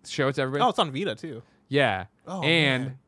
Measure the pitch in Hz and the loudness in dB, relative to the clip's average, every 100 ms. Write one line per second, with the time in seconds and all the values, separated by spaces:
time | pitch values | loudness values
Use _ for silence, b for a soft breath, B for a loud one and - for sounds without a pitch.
0 | - - 135 139 131 143 247 208 175 131 | -10 -2 0 0 -2 0 0 2 0 -2
1 | 196 107 165 117 b b _ 139 131 95 | -6 -6 -10 -14 b b _ 2 2 0
2 | 92 _ - 185 151 165 147 127 131 131 | -6 _ -10 -4 2 4 4 2 -2 -10